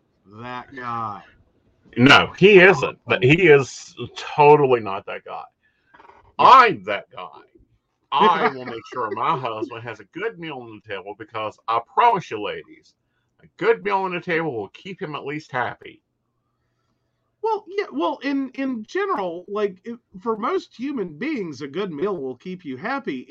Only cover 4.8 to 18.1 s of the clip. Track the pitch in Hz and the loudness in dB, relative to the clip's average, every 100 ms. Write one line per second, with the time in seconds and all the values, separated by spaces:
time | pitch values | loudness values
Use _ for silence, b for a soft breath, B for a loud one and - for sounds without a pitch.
4.8 | 107 98 - 95 - 82 - _ b b | -2 -8 -10 -14 -14 -16 -16 _ b b
5.8 | b b b b _ - 170 262 233 127 | b b b b _ 4 8 8 8 2
6.8 | 95 98 - - 87 69 - _ _ _ | -6 -6 -8 -16 -16 -18 -20 _ _ _
7.8 | _ _ _ 139 175 160 147 131 123 113 | _ _ _ 2 2 2 -2 -6 -10 -14
8.8 | - 127 113 101 135 160 127 110 113 117 | -12 -8 -8 -4 -2 -2 -4 -8 -10 -10
9.8 | 120 107 98 165 220 175 165 135 117 107 | -14 -14 -16 -10 -10 -10 -12 -14 -16 -20
10.8 | 110 98 92 104 107 110 107 - - 113 | -14 -12 -12 -16 -14 -10 -10 -10 -6 -4
11.8 | - - 233 202 - 110 101 82 - - | -4 0 2 2 -4 -8 -8 -10 -14 -20
12.8 | _ _ _ _ _ _ _ - 214 214 | _ _ _ _ _ _ _ -4 0 0
13.8 | 190 196 190 175 185 165 160 117 98 - | -2 -2 -2 -6 -4 -4 -4 -6 -10 -14
14.8 | 190 190 156 143 127 147 - 127 107 - | -18 -14 -12 -10 -10 -10 -6 -4 -4 -8
15.8 | - - _ _ _ _ _ _ _ _ | -18 -20 _ _ _ _ _ _ _ _
16.8 | _ _ _ _ _ _ 440 427 330 392 | _ _ _ _ _ _ -4 -4 -6 -8
17.8 | 381 262 330 | -6 -4 -4